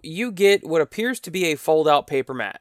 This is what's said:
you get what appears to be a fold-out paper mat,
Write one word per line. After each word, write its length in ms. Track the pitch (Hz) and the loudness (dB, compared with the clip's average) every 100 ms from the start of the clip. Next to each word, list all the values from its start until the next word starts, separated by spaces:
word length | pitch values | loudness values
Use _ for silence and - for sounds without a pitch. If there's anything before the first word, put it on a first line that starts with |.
you 260 | - 165 247 | -8 -6 -6
get 340 | 185 196 202 | 2 4 4
what 160 | - 160 | 2 0
appears 380 | 147 - 233 254 | 0 -2 -4 -4
to 140 | - | -6
be 140 | 175 175 | -4 -2
a 100 | 147 | -2
fold-out 500 | - 156 151 143 - | 2 2 4 2 0
paper 280 | 139 127 | -4 -4
mat, 260 | 127 104 - | -6 -8 -10